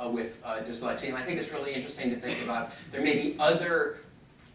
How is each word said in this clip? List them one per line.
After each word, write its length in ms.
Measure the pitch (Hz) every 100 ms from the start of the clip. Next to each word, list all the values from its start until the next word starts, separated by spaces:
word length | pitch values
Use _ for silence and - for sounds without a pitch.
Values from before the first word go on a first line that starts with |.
uh, 60 | 120
with, 320 | 117 117 - 120
uh, 140 | 110
dyslexia. 480 | 113 117 123 - -
And 80 | -
I 40 |
think 160 | 175 -
it's 140 | -
really 220 | 151 139
interesting 340 | 131 - - 127
to 60 | 117
think 260 | 123 -
about 260 | - 147 - - -
there 100 | 135
may 120 | 151
be 220 | 147 - -
other, 600 | 151 165 175 165 - - - - - - -